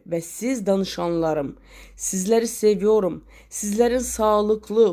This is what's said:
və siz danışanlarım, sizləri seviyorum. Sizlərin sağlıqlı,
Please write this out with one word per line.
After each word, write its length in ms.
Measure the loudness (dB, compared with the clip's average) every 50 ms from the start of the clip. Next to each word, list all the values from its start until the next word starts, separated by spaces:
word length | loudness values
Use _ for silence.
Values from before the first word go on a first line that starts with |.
| -10 -8
və 80 | -8 -6
siz 460 | -6 -8 -10 -6 -4 -4 -4 -2 0
danışanlarım, 840 | 0 0 0 0 -4 -4 -4 -4 -2 0 0 0 0 0 -2 -4 -6 -8 -12 -18 -20 -20 -20 -20 -20 -16
sizləri 540 | -12 -8 -6 -6 -4 0 0 2 2 0 -2
seviyorum. 720 | -4 0 2 2 2 2 2 2 2 2 2 0 -4 -6 -12 -18 -20 -20 -20 -16 -12
Sizlərin 480 | -8 -6 -4 0 2 2 2 2 -2 -4
sağlıqlı, 840 | -4 -4 0 2 2 4 4 2 2 0 -2 -2 -2 2 4 4 4